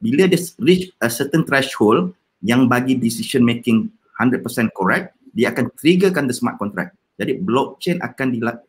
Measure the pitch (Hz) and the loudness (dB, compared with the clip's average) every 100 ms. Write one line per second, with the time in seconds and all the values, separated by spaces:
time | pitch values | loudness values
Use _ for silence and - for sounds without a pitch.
0 | 113 147 185 170 - - 131 180 185 - | -2 2 4 2 -2 -2 2 2 0 -4
1 | 113 - 139 165 - 139 131 - 107 139 | -4 -2 -2 0 2 0 0 2 4 4
2 | 180 - _ _ 101 123 127 123 131 127 | 0 -8 _ _ 0 2 4 2 0 0
3 | 113 113 - 131 120 117 120 113 - _ | -2 -4 -2 2 2 0 0 0 0 _
4 | _ - 123 117 - - 110 - 95 165 | _ -2 -2 -2 -4 -4 -4 0 0 0
5 | - _ - - 117 123 120 - 156 180 | -4 _ -10 -2 -2 0 -4 0 2 4
6 | 190 165 131 120 117 - 101 90 87 _ | 4 2 -2 -2 -4 -4 -6 -6 -8 _
7 | _ - 101 - 95 131 123 - 180 175 | _ -8 -6 -4 0 0 -2 -6 -6 -4
8 | 123 - 131 117 117 - | -6 -4 -4 -2 -4 -6